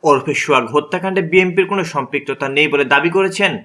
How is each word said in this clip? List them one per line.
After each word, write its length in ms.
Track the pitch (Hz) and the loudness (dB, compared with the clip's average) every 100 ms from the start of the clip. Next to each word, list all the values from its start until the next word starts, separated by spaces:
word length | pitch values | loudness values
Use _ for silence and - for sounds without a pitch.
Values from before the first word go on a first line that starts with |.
ওরফে 300 | 160 135 139 135 | 4 2 2 -4
সোহাগ 300 | - 139 117 | 0 0 2
হত্যাকাণ্ডে 500 | 143 147 185 190 185 | -2 -2 -6 -2 -2
বিএনপির 480 | 170 180 185 180 180 | 2 2 2 0 0
কোনো 120 | 196 170 | -2 -4
সম্পৃক্ততা 600 | 151 127 143 139 135 139 | -6 -4 -6 -6 -6 -2
নেই 180 | 139 151 | 0 2
বলে 180 | 143 135 | 2 2
দাবি 240 | 143 165 | 2 2
করেছেন 420 | 180 190 190 196 117 | 0 0 0 -2 -2